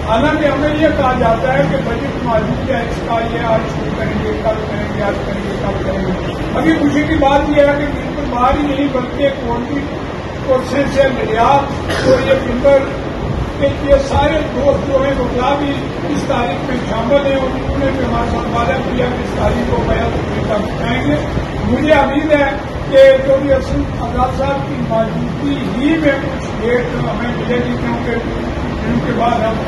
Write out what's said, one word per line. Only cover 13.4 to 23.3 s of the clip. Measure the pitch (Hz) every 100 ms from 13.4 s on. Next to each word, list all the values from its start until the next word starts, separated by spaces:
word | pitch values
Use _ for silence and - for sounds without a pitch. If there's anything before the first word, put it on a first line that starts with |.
| - -
के | 277 277
ये | 285 269 277
सारे | 285 294 320 294
दोस्त | 247 277 - 285
जो | 269
हैं | 277 269
वो | 240 247 247 285
भी | 285 262 - - -
इस | 285 -
तारीख | - - - -
में | 247 -
शामिल | 220 240 285 277
हैं | 269
और | 254
उन्होंने | - - 285 269
भी | 262
हमारे | 247 233 240
साथ | - - 233
वादा | - - -
किया | - 151
कि | -
इस | - -
तारीख | - - -
को | - -
बयान | - - -
तक | - - -
पहुंचाएंगे। | 208 185 - 240 247 285 294 - - - - 202
मुझे | 254 302 294
उम्मीद | 262 277 311
है | 294 277 277 - - -
कि | 277 269 262
जो | 269